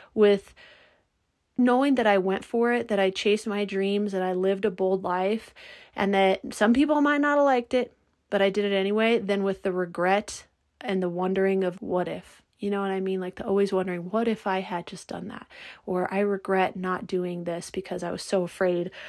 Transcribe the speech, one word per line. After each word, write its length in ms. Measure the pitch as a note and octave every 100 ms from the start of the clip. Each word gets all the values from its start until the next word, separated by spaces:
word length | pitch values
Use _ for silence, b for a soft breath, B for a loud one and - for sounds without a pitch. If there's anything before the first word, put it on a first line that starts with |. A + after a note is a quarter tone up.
| B
with 400 | A3+ G#3 G3 - - b b b b b _ _ _ _ -
knowing 360 | B3 B3 C#4 B3+
that 100 | A3
I 100 | G3
went 280 | F#3 F#3+
for 280 | - A#3 A#3
it, 160 | A#3+ A#3
that 100 | G3+
I 120 | F#3+
chased 360 | F#3+ G#3+ G#3+ A3
my 200 | G3+ G3+
dreams, 460 | G3 G3 G3+ G#3
that 100 | F#3+
I 100 | F#3
lived 320 | F3+ F#3+ G3
a 60 | G#3
bold 340 | F3+ F#3+ F#3+
life, 480 | F#3+ F3+ F#3+ A3 - B B B B
and 200 | - G3
that 400 | G3 F#3+ F#3+ -
some 180 | - G#3+
people 300 | A#3+ D4 D4
might 180 | D4 D4
not 160 | D4 D4
have 80 |
liked 300 | C#4 B3 A#3+
it, 180 | B3+ A#3+ _ _ _ _
but 100 | G3+
I 80 | G3
did 160 | G3
it 100 | G3+
anyway, 440 | G3 G3 G#3 A3 A#3
than 260 | G3 G3
with 180 | G3 F#3+
the 100 | G3
regret 760 | F3+ F3 F3 F3+ G3+ G#3+ - - _ _ _
and 220 | A#3+ F#3+
the 60 | F3+
wondering 540 | F3 F#3 F#3+ F#3+ F#3+
of 180 | F#3 F3+
what 280 | - F3+ E3+
if. 340 | E3 - - _ _
You 120 | G3+
know 100 | G3+
what 100 | G3
I 100 | F#3+
mean? 200 | F#3+ F#3+
Like, 160 | F3+ -
the 100 | -
always 260 | G3 G3+
wondering, 380 | F#3+ F#3 F3 F3
"What 160 | G#3+ A#3
if 200 | A3 G3+
I 140 | F#3+
had 260 | F#3+ - -
just 220 | F#3 -
done 200 | F3 F3+
that?" 180 | - - B B B -
Or, 260 | F#3 F3+
"I 80 | F#3+
regret 560 | G#3 G3 F#3+ F#3+ F#3 F#3
not 300 | F#3 F#3 -
doing 380 | F#3 F3+ F3
this 260 | F3 E3+ -
because 320 | - - F3+
I 80 | F3
was 120 | F3
so 200 | - G3
afraid 480 | F3 - F#3 F3 F3+ B